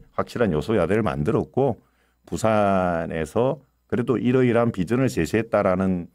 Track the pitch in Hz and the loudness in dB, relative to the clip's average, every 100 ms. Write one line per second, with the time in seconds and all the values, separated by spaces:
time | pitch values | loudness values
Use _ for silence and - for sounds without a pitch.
0 | - - 98 110 110 76 76 110 82 107 | -8 -8 -6 -2 0 0 0 0 0 0
1 | 107 69 73 131 78 - 139 104 _ _ | -2 -2 0 -2 -2 -2 -2 -2 _ _
2 | _ _ - 90 110 107 101 95 90 85 | _ _ -10 -2 0 2 2 2 0 -2
3 | 82 80 78 107 131 151 _ _ _ 107 | -4 -6 -4 -2 -2 -4 _ _ _ -4
4 | 123 120 117 131 127 113 117 98 87 120 | -2 0 2 2 4 2 0 -2 -2 0
5 | 131 - 80 107 113 104 98 92 95 90 | 0 0 0 -2 0 2 2 2 0 -2
6 | 82 | -6